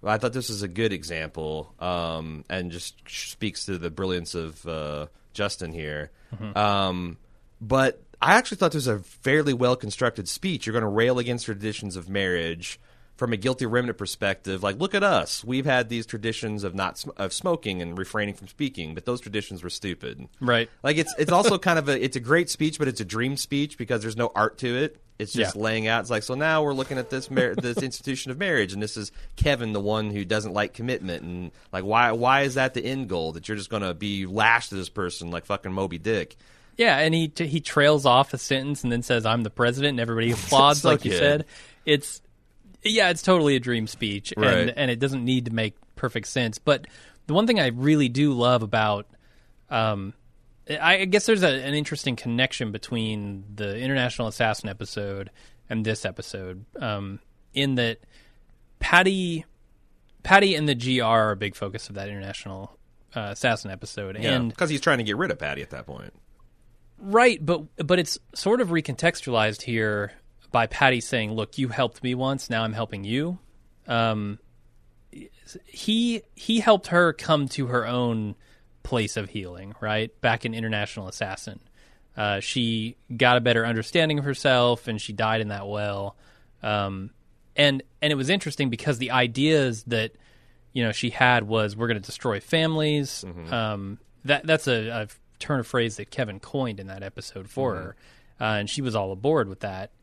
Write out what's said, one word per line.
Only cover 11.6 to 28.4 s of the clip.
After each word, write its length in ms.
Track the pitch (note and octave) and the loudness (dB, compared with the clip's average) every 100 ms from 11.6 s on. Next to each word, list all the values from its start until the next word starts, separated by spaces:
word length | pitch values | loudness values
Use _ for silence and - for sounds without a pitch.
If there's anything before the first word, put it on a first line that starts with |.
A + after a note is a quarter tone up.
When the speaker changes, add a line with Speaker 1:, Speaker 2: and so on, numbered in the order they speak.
| G#2+ G#2 G#2 F#2 | -6 -6 -8 -10
Speaker 1:
of 120 | E2+ | -6
marriage 680 | G2 F#2+ F2 E2 E2+ E2+ - - - - - | -2 0 0 -2 -6 -10 -14 -18 -20 -20 -6
from 180 | B2 | -4
a 20 | A2+ | -2
Guilty 300 | A#2 C3 A#2+ | -2 -2 0
Remnant 320 | A#2 B2 A2 | 0 0 -4
perspective. 640 | G2+ - G2+ F#2+ - F#2+ | -6 -4 -2 -2 -4 -2
Like, 180 | G2 G2+ | -2 -2
look 140 | F#3+ | -2
at 80 | G3+ | 2
us. 400 | G3 D3 D#2+ - | 2 2 0 -6
We've 220 | A2+ C3 C3+ | -4 -4 2
had 240 | B2+ A#2 | 2 2
these 160 | A#2 A2 | -4 -6
traditions 580 | A2+ A2 A2 A2+ G#2+ | -6 -4 -4 -6 -4
of 100 | G2 | -6
not 220 | F2+ F#2+ - | -4 -4 -4
sm-, 120 | - - | -14 -6
of 160 | G2 | -6
smoking 480 | - F#3+ E3+ - F#2 | -4 -2 -2 -2 -4
and 140 | E2+ E2+ | -6 -6
refraining 360 | F#2+ A2 G#2 | -6 -4 -4
from 140 | F#2+ G2+ | -6 -16
speaking, 460 | - C#3+ - D#2 | -6 -6 -4 -10
but 100 | D#2+ | -8
those 160 | - B2 | -6 -6
traditions 420 | - G#2 G2+ F#2 | -4 -6 -6 -10
were 60 | F2 | -10
stupid. 580 | - G2+ E2+ - - B1+ - | -8 -6 -6 -10 -12 -16 -6
Speaker 2:
Right. 300 | B2+ A#2 A#2 - | 2 2 2 -4
Speaker 1:
Like, 140 | C3+ D3+ | -2 0
it's, 180 | D3+ - | 0 0
it's 120 | D3+ | 4
also 280 | F3 A3 G3 | 4 4 4
Speaker 2:
<laughs> 0 | |
Speaker 1:
kind 200 | F#3 E3 | 2 2
of 100 | C#3+ | 2
a, 120 | C3+ | 0
it's 140 | C3 C3+ | 0 -4
a 40 | |
great 280 | A#2 D#3+ F3 | -2 0 0
speech, 300 | - D3+ D3+ | -2 -2 0
but 100 | C#3+ | -4
it's 120 | A2+ | -2
a 40 | |
dream 320 | G2 A2 B2 C#3 | -6 -4 -4 -4
speech 400 | - C#3+ D3 - | -4 -4 -4 -6
because 240 | A2+ A#2+ | -4 -4
there's 160 | G#2+ A2 | -4 -2
no 160 | A#2 | -2
art 220 | - G#2+ - | 2 0 0
to 160 | B2+ | -4
it. 220 | B2 D3+ - - _ | -2 -2 -4 -20 _
It's 160 | G#2+ | -6
just 200 | A#2+ G#2 | 0 0
Speaker 2:
Yeah. 60 | G2+ | 0
Speaker 1:
laying 240 | A2 A2 A2 | -2 0 2
out. 140 | A2+ | 0
It's 80 | G#2+ | 0
like, 140 | A2+ | -2
so 120 | - | -2
now 280 | B2+ D#3 D#3+ | -2 2 2
we're 100 | D3+ | 2
looking 240 | C3+ C3 C3+ | 0 -2 -4
at 140 | B2 | -4
this 200 | C3 C3+ | -6 -2
mar-, 240 | C3+ B2+ | 2 2
Speaker 2:
<laughs> 60 | F#2 | 0
Speaker 1:
this 220 | B2 A#2 | -2 -2
institution 480 | C3+ - - C3 - | -4 -6 -6 -6 -6
of 80 | |
marriage, 340 | B2+ | -4